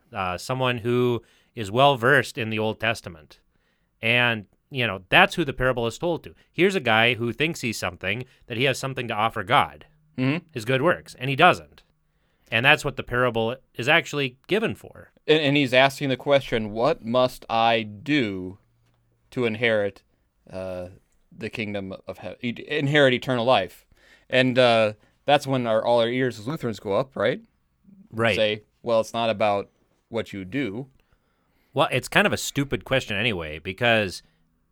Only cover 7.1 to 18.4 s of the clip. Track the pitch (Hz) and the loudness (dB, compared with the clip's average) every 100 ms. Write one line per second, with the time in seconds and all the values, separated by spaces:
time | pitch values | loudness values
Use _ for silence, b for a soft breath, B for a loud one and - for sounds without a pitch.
7.1 | 113 120 110 156 156 120 - 95 90 92 | 2 -2 -2 -2 -2 -6 -6 -6 -6 -6
8.1 | 107 127 b - 113 135 127 135 131 117 | -6 -8 b -10 -2 -2 -2 -6 -6 -6
9.1 | 107 113 113 95 139 78 76 - _ _ | -2 -2 -2 2 2 2 -4 -20 _ _
10.1 | - 131 160 - 123 107 131 165 82 - | -2 -2 -2 -6 -8 -2 0 0 -2 -6
11.1 | - 131 135 175 101 78 - _ _ _ | -8 -4 4 4 4 -4 -20 _ _ _
12.1 | _ _ _ _ 113 135 151 143 - - | _ _ _ _ 2 4 2 0 -8 -4
13.1 | 123 127 113 113 131 _ - 123 160 135 | 0 0 0 -2 -4 _ -4 0 0 0
14.1 | 147 135 - - 202 226 - - - - | -4 -6 -8 -4 -4 -2 -6 -16 -20 -20
15.1 | _ - 156 143 143 131 127 135 135 139 | _ 0 2 4 2 4 4 4 2 -4
16.1 | 123 143 139 - 117 107 110 135 170 110 | -2 2 2 2 -4 -4 -2 -2 -2 -2
17.1 | 123 127 - - 113 113 117 107 104 139 | 2 0 -2 -4 0 2 2 -2 -10 -2
18.1 | 151 107 95 | 0 0 -4